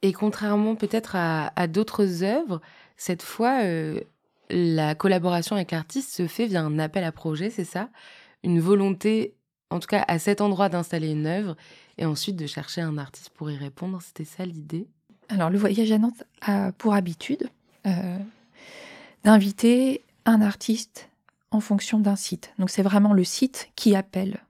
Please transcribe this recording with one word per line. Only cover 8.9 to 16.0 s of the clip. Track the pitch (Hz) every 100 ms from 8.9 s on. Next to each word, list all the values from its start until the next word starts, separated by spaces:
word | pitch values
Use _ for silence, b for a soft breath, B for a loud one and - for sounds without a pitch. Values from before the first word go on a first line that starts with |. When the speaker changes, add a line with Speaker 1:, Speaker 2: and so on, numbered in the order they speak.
| 190 208 220 - _ _ _ _
Speaker 1:
en | 175
tout | -
cas | 208 -
à | 170
cet | 160 202
endroit, | 208 190 196
d'installer | 175 165 165 156
une | 151 151
œuvre | 175 208 156 b b b -
et |
ensuite | 160 151 -
de | 190 151
chercher | - 147 -
un | 165 151
artiste | 139 - -
pour | _ 151
y | 143
répondre, | 139 135 180 190
c'était | 170 -
ça | 156 -
l'idée ? | 185 170 151 160 208 _ _ _ _
Speaker 2:
Alors, | 202 165
le | 196
voyage | 202 202 220
à |
Nantes | 214